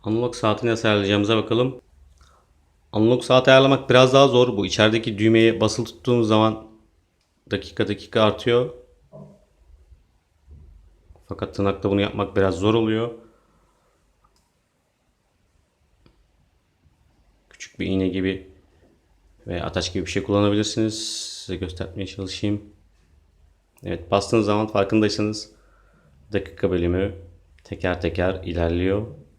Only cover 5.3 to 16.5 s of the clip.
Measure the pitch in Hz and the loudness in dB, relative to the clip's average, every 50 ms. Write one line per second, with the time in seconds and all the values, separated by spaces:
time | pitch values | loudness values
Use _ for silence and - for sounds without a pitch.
5.3 | 113 113 113 113 107 - 113 107 - - 113 - - - - 127 123 120 113 107 | 6 6 4 4 4 2 0 0 0 -4 -8 -8 -10 -8 -2 0 0 2 2 2
6.3 | 110 107 110 110 107 107 - - - _ _ _ _ _ _ _ _ _ _ _ | 4 4 4 2 0 -4 -12 -20 -20 _ _ _ _ _ _ _ _ _ _ _
7.3 | _ _ _ - - 95 - - - - 107 95 104 - - - - 117 110 107 | _ _ _ -8 -8 -8 -8 -10 -6 -6 -4 -4 -4 -8 -10 -4 0 2 2 2
8.3 | - - - 123 120 123 127 123 - - - _ _ _ _ _ - - 147 - | 2 0 -2 0 0 0 0 -2 -8 -16 -20 _ _ _ _ _ -20 -20 -20 -20
9.3 | - _ _ _ _ _ _ _ - _ _ _ - _ _ _ _ _ _ _ | -20 _ _ _ _ _ _ _ -20 _ _ _ -20 _ _ _ _ _ _ _
10.3 | _ _ _ _ - - - - - - _ _ _ _ _ _ - - _ _ | _ _ _ _ -20 -20 -20 -20 -20 -20 _ _ _ _ _ _ -20 -20 _ _
11.3 | 95 - 101 95 - - 98 98 92 - - 101 98 101 101 104 - 104 101 98 | -10 -10 -10 -10 -4 -2 -2 -2 -2 -2 -2 0 0 0 0 -2 -2 -6 -6 -2
12.3 | - 104 98 95 95 95 95 107 110 117 113 110 110 110 117 117 - - - - | 0 2 2 2 0 0 0 2 2 2 0 0 -2 -2 -4 -6 -8 -14 -20 -20
13.3 | _ _ _ _ _ _ _ _ _ _ _ _ _ _ _ _ _ _ _ _ | _ _ _ _ _ _ _ _ _ _ _ _ _ _ _ _ _ _ _ _
14.3 | _ _ _ _ _ _ _ _ _ _ _ _ _ _ _ _ _ _ _ _ | _ _ _ _ _ _ _ _ _ _ _ _ _ _ _ _ _ _ _ _
15.3 | _ _ _ _ _ _ _ _ _ _ _ _ _ _ _ _ _ _ _ _ | _ _ _ _ _ _ _ _ _ _ _ _ _ _ _ _ _ _ _ _
16.3 | _ _ _ _ | _ _ _ _